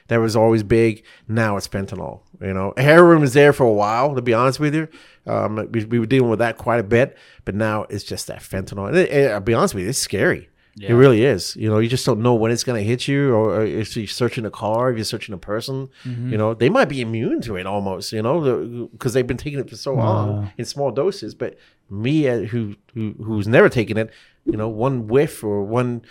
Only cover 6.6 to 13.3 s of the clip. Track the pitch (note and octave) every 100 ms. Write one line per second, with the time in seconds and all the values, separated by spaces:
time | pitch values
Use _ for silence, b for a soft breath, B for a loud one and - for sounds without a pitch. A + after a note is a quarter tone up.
6.6 | B2 A#2 G2+ A#2 C#3 b b b - G2
7.6 | A2 G#2+ - G2+ - F#2 - - - F#2+
8.6 | F#2 G2 G2+ E3 F3 C#3+ C#3 G#2 G2 A2+
9.6 | F#3+ G2+ F#2 C3+ - G2 D#3+ F#2 - _
10.6 | _ - G2+ A#2 C#3 A2 C3+ F#2+ - -
11.6 | A2 G#2+ A#2 B2+ - G#2+ A#2+ A#2+ A2+ A#2
12.6 | - A#2 G#2 B2 - C#3 C#3